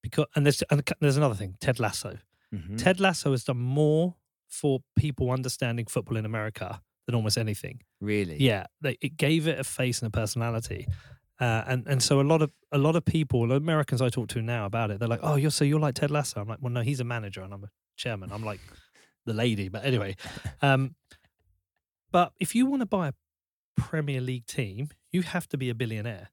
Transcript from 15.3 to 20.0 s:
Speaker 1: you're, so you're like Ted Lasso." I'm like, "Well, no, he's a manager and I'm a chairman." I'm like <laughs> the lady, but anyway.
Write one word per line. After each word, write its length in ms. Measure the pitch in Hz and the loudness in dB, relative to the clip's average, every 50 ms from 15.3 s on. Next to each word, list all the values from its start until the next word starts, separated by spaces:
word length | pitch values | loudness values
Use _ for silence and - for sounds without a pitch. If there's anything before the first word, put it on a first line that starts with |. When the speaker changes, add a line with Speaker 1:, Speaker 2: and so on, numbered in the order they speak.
| 151 | 2
Speaker 1:
you're, 160 | 139 139 156 | 4 4 2
so 120 | 143 - 151 | 4 4 4
you're 140 | 143 147 156 | 4 4 4
like 160 | 151 143 131 | 2 0 0
Ted 140 | - - 143 | 0 -2 0
Lasso." 300 | 147 147 143 - - 107 | 0 0 -2 -2 -6 -6
I'm 60 | 104 | -6
like, 120 | 110 110 104 | -6 -8 -6
"Well, 100 | 135 123 120 | -4 -2 -2
no, 80 | 123 | 0
he's 180 | 117 135 147 127 | 0 0 -2 -2
a 40 | 123 | -4
manager 380 | 120 120 117 107 101 95 95 | -4 -4 -6 -6 -8 -10 -12
and 120 | 92 95 101 | -12 -12 -12
I'm 100 | 98 101 | -14 -16
a 60 | 107 _ _ _ _ _ | -16 _ _ _ _ _
chairman." 360 | - - 123 113 98 92 92 | -8 -6 -6 -6 -6 -8 -10
I'm 120 | 101 104 110 | -10 -8 -8
like 160 | 110 104 92 - - - - - _ _ | -8 -8 -10 -14 -20 -20 -20 -20 _ _
<laughs> 320 | - _ _ _ _ _ | -20 _ _ _ _ _
the 60 | 117 110 | -4 -2
lady, 360 | 110 120 123 110 101 98 95 | 2 2 2 2 0 -2 -4
but 160 | 92 117 123 | -6 -4 0
anyway. 300 | 139 127 113 | 0 2 2